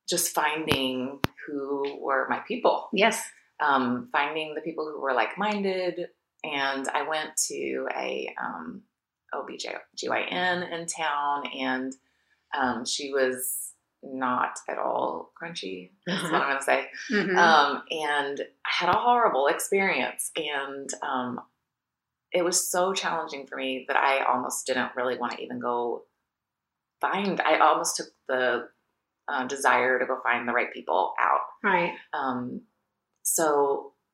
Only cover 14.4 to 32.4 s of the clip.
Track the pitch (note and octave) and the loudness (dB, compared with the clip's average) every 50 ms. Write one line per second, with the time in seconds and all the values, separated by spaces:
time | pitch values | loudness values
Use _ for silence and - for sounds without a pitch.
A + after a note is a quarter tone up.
14.4 | - - - - - - - - - B2+ A#2 B2 B2+ C3 D#3+ E3 - - _ - | 0 -2 -4 -6 -8 -6 -4 -2 -2 0 0 0 0 -2 -2 -6 -8 -12 _ -12
15.4 | E3 E3+ E3+ - - - - F#3 F3+ - _ _ _ E3+ F3+ F#3 E3+ D#3+ D#3+ D#3+ | -12 -10 -8 -8 -8 -8 -8 -10 -12 -16 _ _ _ -4 -4 -2 -2 0 0 0
16.4 | C#3 C#3 C#3 C3+ C3+ - C3 C3+ C3+ - - - - - - G#3 F3+ G3 F#3 F3 | 2 0 0 0 2 2 2 2 0 -4 -10 -12 -6 -2 0 0 2 2 4 6
17.4 | F3 E3 D#3+ D3+ C#3+ C#3+ C3+ - - - - D#3 D#3 D3 D3 D3 C#3 C#3 C#3+ C3+ | 8 8 8 8 8 6 2 -2 -6 -6 -4 -2 -2 0 0 0 0 -2 -4 -6
18.4 | - - - _ - - - - F3+ F3 F#3 A3 A#3+ A#3+ A#3+ A#3+ A#3 G#3 - C3 | -8 -10 -10 _ -4 -2 0 2 4 4 4 6 6 6 6 6 6 4 4 4
19.4 | C#3 C#3+ F3 F#3 - - G3+ G3 G3 F#3+ E3 C3+ B2+ B2+ - - - - - F3 | 4 4 4 2 0 2 2 4 4 4 2 2 0 -2 -2 -6 -8 -6 -6 -6
20.4 | D#3 D3 D3 C#3 C#3 C#3 C#3 C#3 C#3 - - - - D3 C3+ B2+ B2+ B2 A#2+ - | -4 -4 -4 -4 -4 -6 -8 -10 -8 -10 -8 -6 -4 -2 -2 -2 -2 -2 -4 -8
21.4 | - - _ _ _ _ _ _ _ _ _ _ _ _ _ _ _ _ - F3+ | -10 -12 _ _ _ _ _ _ _ _ _ _ _ _ _ _ _ _ 0 0
22.4 | F3 F3 F3 - - - - F3+ F3+ F#3+ F#3+ F#3+ F#3+ F3 E3+ E3 D#3 D#3 D3+ C#3 | 2 2 2 0 0 0 0 2 2 2 0 0 -2 -2 -2 -4 -4 -6 -10 -12
23.4 | C3+ - C#3 C3+ C3+ C3 C3 C3 C3 - C#3 - - C#3 C3+ C3+ - - B2+ B2+ | -12 -10 -8 -6 -4 -4 -4 -4 -2 0 2 4 4 4 4 4 4 2 2 2
24.4 | C3 C#3+ - - - - B2+ B2+ A#2+ - - C3 B2 B2+ B2 A#2 B2 A#2 A2+ - | 0 -2 -4 -4 -2 0 0 0 0 -2 -2 -2 0 0 0 -2 -2 -4 -6 -8
25.4 | - B2 B2 B2 A#2+ A#2+ A#2+ A#2+ A#2+ A#2+ - - - _ _ _ _ _ _ _ | -8 -8 -8 -6 -2 -2 0 0 0 -2 -4 -4 -8 _ _ _ _ _ _ _
26.4 | _ _ _ _ _ _ _ _ _ _ _ _ - C3+ D#3 F#3+ G3+ G3 E3+ - | _ _ _ _ _ _ _ _ _ _ _ _ -2 -2 0 0 0 0 0 2
27.4 | - - D#3+ - D#3 D3+ D#3 D#3+ F3 - - - D#3+ - _ _ _ - C3 B2+ | 2 2 4 6 6 6 6 4 2 -2 -4 -4 -6 -10 _ _ _ -2 0 2
28.4 | B2+ B2 A#2 A#2 - - _ _ _ _ _ _ _ _ _ _ _ - C#3+ C3+ | 2 2 2 0 -2 -8 _ _ _ _ _ _ _ _ _ _ _ -6 -4 -4
29.4 | B2+ B2+ C#3 C3+ C3+ C3 B2 B2 B2 B2+ B2+ B2 B2 B2+ C3 B2 - A#2 A#2+ B2 | -2 -4 -4 2 4 4 4 6 4 4 2 2 2 0 -2 -2 0 0 0 2
30.4 | B2 A#2+ A#2 A#2+ A2+ - - - - - D#2 F2+ F#2+ - - - - - C#2+ - | 0 0 0 0 0 0 -4 -8 -2 0 2 2 2 0 0 0 2 2 2 2
31.4 | - - - - - G#3 F#3 F3 E3+ F3+ - - - - - D3+ C#3 C3 B2 B2 | 0 -4 -8 -4 0 2 2 2 2 0 -2 -8 -10 -8 -6 -4 -2 -2 -2 -2